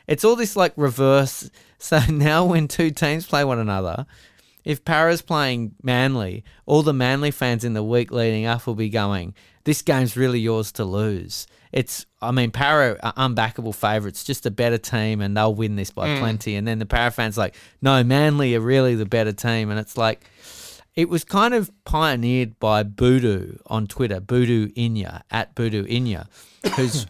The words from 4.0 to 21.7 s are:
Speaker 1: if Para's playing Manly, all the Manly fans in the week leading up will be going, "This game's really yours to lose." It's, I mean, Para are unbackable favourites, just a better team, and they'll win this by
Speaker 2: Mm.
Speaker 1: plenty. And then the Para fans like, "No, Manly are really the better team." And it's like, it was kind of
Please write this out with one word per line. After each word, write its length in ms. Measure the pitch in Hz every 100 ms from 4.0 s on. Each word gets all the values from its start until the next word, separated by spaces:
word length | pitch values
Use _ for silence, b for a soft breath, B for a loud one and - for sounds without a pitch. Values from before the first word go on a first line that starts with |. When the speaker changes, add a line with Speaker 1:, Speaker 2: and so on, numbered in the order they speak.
| 147 b b b b b
Speaker 1:
if 200 | 156 143
Para's 360 | - 156 165 170
playing 540 | - 156 135 120 110 -
Manly, 600 | 127 123 135 127 92 101 b b
all 180 | - 151
the 100 | 151
Manly 400 | 135 127 139 147
fans 320 | - 127 117
in 80 | 120
the 100 | 110
week 300 | 107 120 117
leading 320 | 120 113 107 113
up 220 | 117 -
will 80 | 107
be 120 | 107
going, 460 | 110 101 95 87 b b b
"This 180 | 151 151
game's 340 | - 135 123 123
really 220 | 131 123
yours 320 | 113 110 104
to 120 | -
lose." 640 | 95 101 110 95 90 - - b b
It's, 340 | 135 - - - -
I 100 | 117
mean, 220 | 127 120
Para 460 | 120 143 151 127 101
are 100 | 113
unbackable 600 | 127 131 117 113 - 113
favourites, 480 | 104 104 107 101 -
just 240 | - - 120
a 40 |
better 260 | 101 120 117
team, 420 | - 117 110 107
and 120 | 101 104
they'll 180 | 110 107
win 180 | 110
this 160 | 101 95
by 160 | - 147
Speaker 2:
Mm. 120 | 139
Speaker 1:
plenty. 340 | 113 110 110
And 140 | 101 113
then 100 | 110
the 80 | 104
Para 240 | 120 120
fans 260 | 117 110 107
like, 200 | 95 B B B
"No, 240 | 135 131
Manly 500 | 120 139 151 147 131
are 60 | 117
really 340 | 113 135 127
the 100 | 113 101
better 260 | 117 107
team." 360 | 98 120 113 107
And 100 | 107
it's 160 | 107 -
like, 240 | 113 - B B B B B B B
it 140 | - 170
was 160 | 170
kind 280 | - 196 233
of 140 | 240 190